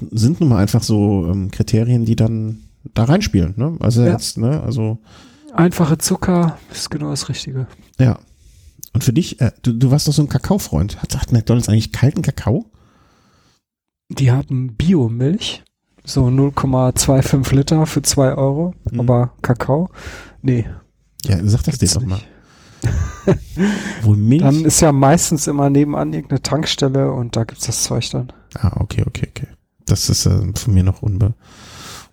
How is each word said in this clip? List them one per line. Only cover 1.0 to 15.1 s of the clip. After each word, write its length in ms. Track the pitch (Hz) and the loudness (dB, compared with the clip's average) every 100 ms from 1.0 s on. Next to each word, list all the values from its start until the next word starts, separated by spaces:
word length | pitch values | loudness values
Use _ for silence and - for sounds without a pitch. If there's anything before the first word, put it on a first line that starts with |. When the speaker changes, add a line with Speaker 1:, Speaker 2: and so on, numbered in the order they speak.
| 104 98 82 | 2 2 0
Speaker 1:
ähm, 220 | 95 95 | -2 -4
Kriterien, 540 | - 113 110 113 123 | -4 0 0 2 0
die 100 | 110 | 0
dann 440 | 117 113 113 110 110 - _ - | 0 0 0 -6 -8 -14 _ -8
da 100 | - | -2
reinspielen, 500 | 117 180 220 98 85 104 | 2 2 2 0 0 -2
ne? 200 | 139 165 | -4 -2
Also 220 | - 117 | 0 2
Speaker 2:
Ja. 100 | 120 | 2
Speaker 1:
jetzt, 260 | - - - | 2 -4 -4
ne? 240 | 113 151 | -2 -2
Also 360 | 117 113 110 113 - - - _ - | -4 -4 -4 -6 -12 -20 -20 _ -8
Speaker 2:
Einfache 460 | - 175 175 156 160 | 0 0 2 0 0
Zucker 580 | - 185 - 175 170 - - | -2 -2 0 0 0 -4 -14
ist 200 | - - | -14 -10
genau 200 | 156 147 | -8 -6
das 180 | 143 - | -6 -6
Richtige. 380 | 131 - 131 123 - _ - | -8 -8 -8 -10 -12 _ 0
Speaker 1:
Ja. 220 | 127 - _ _ - - - _ - | 0 0 _ _ -20 -20 -20 _ -6
Und 100 | 120 | -2
für 100 | - | 0
dich, 280 | 120 190 - | 0 -2 -2
äh, 100 | 117 - | -2 -2
du, 100 | 123 | -4
du 180 | 117 127 | 0 2
warst 160 | 143 - | 2 2
doch 60 | |
so 100 | 147 | 0
ein 60 | 147 | 0
Kakaofreund. 760 | - - 190 - 76 101 - | -2 -2 -2 0 -2 -2 -4
Hat, 180 | - 131 | -8 -6
hat 120 | - | 0
McDonald's 360 | 123 - 120 113 | 0 2 0 4
eigentlich 220 | 110 - | 2 0
kalten 320 | - 131 180 | 0 0 2
Kakao? 440 | 151 - - 143 233 _ _ _ _ _ _ _ _ _ _ _ _ _ _ | -4 -2 -2 -2 -4 _ _ _ _ _ _ _ _ _ _ _ _ _ _
Speaker 2:
Die 220 | 131 135 | 0 2
haben 460 | 127 - 127 127 110 | 2 -2 -4 -6 -2
Biomilch. 880 | 151 185 117 | 2 2 2